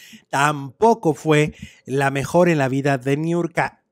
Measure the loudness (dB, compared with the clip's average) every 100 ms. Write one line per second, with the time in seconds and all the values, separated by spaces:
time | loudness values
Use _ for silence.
0 | -18 -20 _ 0 0 -2 -8 0 0 2
1 | 0 -2 2 2 2 -4 -18 -20 -8 -2
2 | -2 -2 0 2 2 2 0 0 0 -2
3 | -2 -2 -2 -2 -4 -4 -4 -6 _